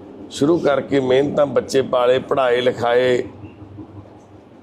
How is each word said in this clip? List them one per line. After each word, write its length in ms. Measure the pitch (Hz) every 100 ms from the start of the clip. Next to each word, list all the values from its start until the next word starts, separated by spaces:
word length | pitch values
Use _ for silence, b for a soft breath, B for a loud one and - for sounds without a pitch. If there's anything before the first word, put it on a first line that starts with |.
| - - -
ਸ਼ੁਰੂ 280 | - 143 170
ਕਰਕੇ 420 | 143 139 - 139
ਮਿਹਨਤਾਂ, 460 | 127 131 143 - 143
ਬੱਚੇ 360 | 123 123 135
ਪਾਲੇ, 360 | 117 123 123 127
ਪੜ੍ਹਾਏ 420 | 127 143 127 123
ਲਿਖਾਏ, 640 | 127 - 120 120 127 123 - - - - - - 104 98 - - - - - -